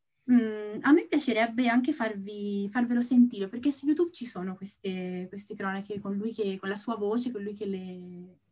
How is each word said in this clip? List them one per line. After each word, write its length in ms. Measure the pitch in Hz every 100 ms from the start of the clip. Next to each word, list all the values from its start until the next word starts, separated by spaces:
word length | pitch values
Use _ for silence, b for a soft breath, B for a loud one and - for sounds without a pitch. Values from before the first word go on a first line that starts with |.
| _ _ -
Mm, 460 | 240 220 214 208 214
a 100 | 247
me 120 | 311 -
piacerebbe 640 | 311 - 220 233 226 247
anche 240 | 240 247
farvi, 800 | - 220 202 196 208 202 202 202
farvelo 300 | 247 233 240
sentire, 480 | 240 247 247 202 196
perché 220 | 233 285
su 140 | 277 277
YouTube 260 | 302 339
ci 120 | - 226
sono 300 | 180 190 185
queste, 680 | 196 - 196 185 185 180 185
queste 260 | 202 -
cronache 460 | 208 196 190 202 202
con 160 | 202 202
lui 180 | 220
che, 240 | 226 196 190
con 100 | 190
la 60 | 202
sua 200 | - 220
voce, 360 | 202 233 247
con 120 | 226
lui 100 | 202
che 120 | 208 202
le, 720 | 190 185 180 180 180 180 _ _